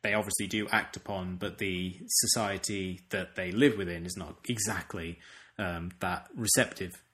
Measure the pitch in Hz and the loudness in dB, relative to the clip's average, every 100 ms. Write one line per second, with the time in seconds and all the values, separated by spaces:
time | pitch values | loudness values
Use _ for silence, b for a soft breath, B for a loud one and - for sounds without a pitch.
0 | 104 107 104 - 101 110 104 110 - - | 2 2 2 -2 0 0 4 2 2 -8
1 | - 98 92 90 101 - 98 90 92 90 | -6 -4 -4 -4 -6 -2 -2 0 -2 -4
2 | 240 - - 120 104 95 - 101 92 90 | 0 2 4 2 2 0 -2 -2 -2 -4
3 | - 95 92 - 90 101 143 104 90 85 | -4 -4 -4 -4 -2 6 6 6 -2 -4
4 | 87 92 92 - - 117 101 107 - 95 | -6 -6 -8 -8 -4 -2 0 -2 -4 -6
5 | 82 85 B B B - 95 85 87 - | -6 -8 B B B -6 -4 -2 -6 -2
6 | 90 87 - 196 110 - 120 - 90 - | -2 -2 -6 -4 4 4 4 -2 -8 -8
7 | _ | _